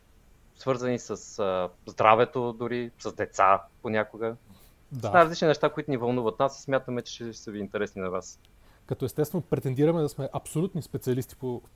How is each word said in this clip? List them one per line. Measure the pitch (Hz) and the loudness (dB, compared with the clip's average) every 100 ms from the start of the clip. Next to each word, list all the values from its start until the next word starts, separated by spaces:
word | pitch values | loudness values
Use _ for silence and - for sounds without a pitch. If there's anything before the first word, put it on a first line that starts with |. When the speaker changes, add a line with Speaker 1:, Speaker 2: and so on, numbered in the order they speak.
| _ _ _ - _ - | _ _ _ -20 _ -6
Speaker 1:
свързани | - 123 127 120 | -2 0 0 -2
с, | - 101 - - | -4 -8 -8 -4
а, | 98 92 90 - - | 0 0 -2 -6 -10
здравето | - 107 113 120 131 120 | 4 8 8 6 0 -4
дори, | 113 120 120 117 - | -4 -4 -4 -6 -8
с | 110 | -10
деца | 95 95 - 98 98 - _ | -6 -4 4 6 6 0 _
понякога. | 120 110 104 104 113 120 - - - _ _ | -2 -2 -2 -4 -8 -8 -16 -20 -20 _ _
Speaker 2:
Да. | 131 110 | -8 4
Speaker 1:
С | |
най-различни | 180 160 165 165 | 6 6 4 2
неща, | 139 151 | 2 0
които | 156 151 | -2 -4
ни | 131 | -2
вълнуват | 120 123 113 - | 0 0 0 0
нас | 139 - | -2 -2
и | |
смятаме, | - 135 131 123 | -2 -2 -2 -6
че | - | -8
ще | - 117 | -10 -12
са | 110 - | -12 -12
ви | 104 | -8
интересни | 101 104 101 101 | -6 -4 -4 -4
на | 92 | -6
вас. | 92 - - _ _ - - - | -6 -8 -18 _ _ -20 -20 -10
Speaker 2:
Като | 131 127 | -6 -4
естествено | - 147 180 | -4 -4 -4
претендираме | - - 139 127 151 170 | -4 -4 -2 2 2 2
да | 147 | -2
сме | - 135 | -4 -8
абсолютни | 139 - 151 190 165 | -8 -6 -4 -4 -6
специалисти | - - - 127 - - | -8 -6 -2 -2 -4 -10
по, | 127 117 - | -8 -8 -10